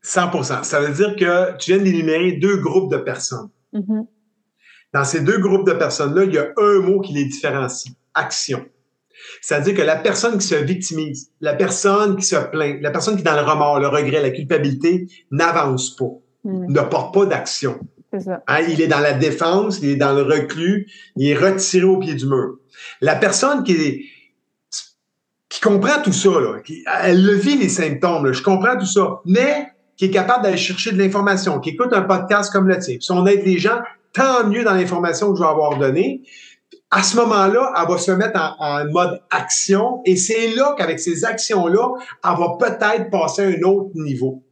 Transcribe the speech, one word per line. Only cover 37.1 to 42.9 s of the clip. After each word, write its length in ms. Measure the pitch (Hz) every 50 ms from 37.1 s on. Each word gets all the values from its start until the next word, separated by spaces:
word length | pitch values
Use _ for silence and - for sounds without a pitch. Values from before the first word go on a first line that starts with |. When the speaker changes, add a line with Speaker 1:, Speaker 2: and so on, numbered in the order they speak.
| 220
Speaker 1:
moment-là, 560 | 240 233 220 220 202 190 190 214 240 269 262 -
elle 120 | 165 170 -
va 60 | 180
se 140 | 175 - 190
mettre 280 | 185 185 214 214 - 185
en, 160 | 160 156 - - 156 147 143 147
en 40 | 147 147
mode 280 | 151 175 180 156 - - _ _
action 720 | 170 175 - - - - - 190 196 202 220 247 254 254 -
et 100 | 180 185
c'est 380 | 180 - - 226 226 233 226 220
là 200 | 247 269 285 294
qu'avec 220 | 285 185 156 160 -
ces 260 | - 175 165 147 220
actions-là, 680 | 226 214 220 - - 220 190 175 165 180 214 240 247 - - - - - _ -
elle 140 | 175 170
va 180 | 160 175 165 175 -
peut-être 500 | 247 226 - - 220 208